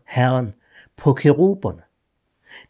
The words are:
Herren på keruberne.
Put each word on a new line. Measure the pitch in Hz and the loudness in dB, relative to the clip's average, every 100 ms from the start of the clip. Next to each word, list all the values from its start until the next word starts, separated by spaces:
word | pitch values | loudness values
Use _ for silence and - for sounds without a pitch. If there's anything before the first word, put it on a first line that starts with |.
| - | -6
Herren | 127 127 131 113 - _ _ _ - | -2 0 0 -4 -10 _ _ _ -4
på | 147 | -2
keruberne. | 135 147 147 185 196 107 82 _ _ _ _ _ _ _ - | 2 2 2 2 0 -6 -10 _ _ _ _ _ _ _ -20